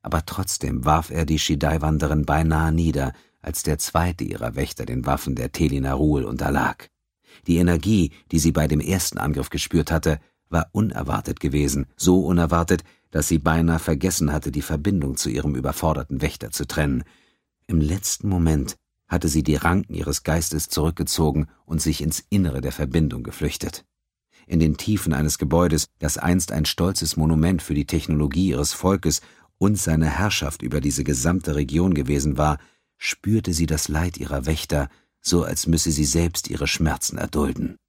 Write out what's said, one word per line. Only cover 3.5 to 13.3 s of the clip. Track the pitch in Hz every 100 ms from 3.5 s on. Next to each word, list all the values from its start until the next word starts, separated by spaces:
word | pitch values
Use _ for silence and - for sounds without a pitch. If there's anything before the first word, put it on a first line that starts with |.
| 76
der | 82 73
zweite | - 85 87 85
ihrer | - 50 58
Wächter | 62 71 - 65
den | 62 62
Waffen | 67 -
der | 62 64
Telina | - 78 69 67
Ruhl | 67 76 71
unterlag. | 55 64 - 69 - - - _ _ _ _ - -
Die | 85
Energie, | 90 87 87 107 78 - _
die | 82
sie | 78
bei | 78 78
dem | 76
ersten | 76 92 - -
Angriff | 73 69 65
gespürt | 80 - 82 78
hatte, | 80 78 76 _ _ _
war | 85 -
unerwartet | - 107 - 67 - - -
gewesen, | 78 71 71 69 67 _
so | - 90
unerwartet, | 80 87 85 85 82 90 - _ _
dass | 80
sie | 76